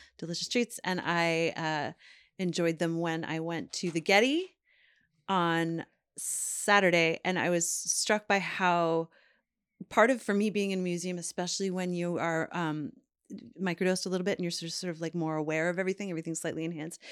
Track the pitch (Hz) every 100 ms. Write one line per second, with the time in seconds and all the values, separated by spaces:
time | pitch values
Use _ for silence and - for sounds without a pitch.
0 | - - 165 170 - 240 233 - 180 180
1 | - 170 170 165 165 - 160 151 143 -
2 | - - _ - 185 165 170 165 170 165
3 | 170 160 160 160 165 165 - - 175 165
4 | 156 196 254 311 370 _ _ _ _ _
5 | _ _ - 190 170 165 165 165 - _
6 | _ - - - - - - 202 185 170
7 | 165 165 - 180 160 175 165 - - -
8 | - 214 - 196 170 - 180 175 165 165
9 | 165 _ _ _ _ _ _ - - -
10 | 226 247 - 202 208 202 196 190 180 175
11 | 180 175 170 - 180 - 190 180 180 175
12 | 175 165 165 160 - 175 165 151 147 -
13 | _ _ - 196 - - 185 170 185 185
14 | 190 180 185 185 175 170 165 - 185 160
15 | 165 170 160 156 151 156 170 175 185 190
16 | 202 165 165 160 170 156 160 165 160 -
17 | -